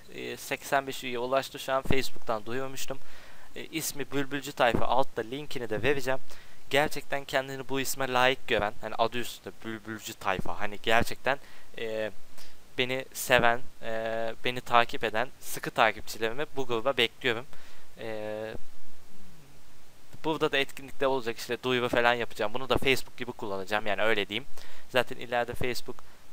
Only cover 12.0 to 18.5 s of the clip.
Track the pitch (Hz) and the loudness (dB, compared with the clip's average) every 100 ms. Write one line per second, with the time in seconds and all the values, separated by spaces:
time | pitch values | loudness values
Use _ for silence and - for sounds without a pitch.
12 | 107 - - - - - - - 123 131 | -2 -2 -2 0 0 -2 -6 -4 -2 -4
13 | - - - 123 117 117 - - 120 113 | -6 -8 2 4 6 4 0 0 -4 -2
14 | 113 113 113 113 123 123 - 120 117 139 | -4 -2 -2 -2 -2 -2 2 2 4 0
15 | 113 107 131 - - - - - 113 107 | 0 0 -2 -6 -6 -6 -4 2 2 2
16 | - 107 113 117 156 - 123 117 117 127 | -4 -2 -2 -2 0 0 2 2 0 0
17 | 117 - 127 113 131 - - - - - | -2 0 -4 -4 -2 -2 -2 -2 -2 -6
18 | 117 110 107 107 110 | -8 -8 -6 -6 -4